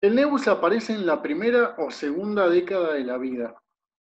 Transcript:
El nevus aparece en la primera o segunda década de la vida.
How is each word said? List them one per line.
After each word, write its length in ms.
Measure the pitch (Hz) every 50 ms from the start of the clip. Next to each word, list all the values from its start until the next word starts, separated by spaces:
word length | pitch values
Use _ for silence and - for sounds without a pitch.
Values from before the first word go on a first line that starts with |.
El 140 | - 202 220
nevus 340 | 247 277 294 277 262 - 226
aparece 420 | 196 180 - 170 202 226 220 -
en 140 | 220 214 190
la 160 | 170 156 147
primera 540 | - 156 147 160 208 233 240 247 240 220 - -
o 120 | 160 139
segunda 600 | - - - 147 143 170 196 208 208 208 196 175
década 440 | 170 180 175 180 196 190 175 160 151
de 120 | 143 131
la 120 | 123 123 127
vida. 380 | 127 131 127 123 117 113 - - _ _ _ _ _ _ _ _ _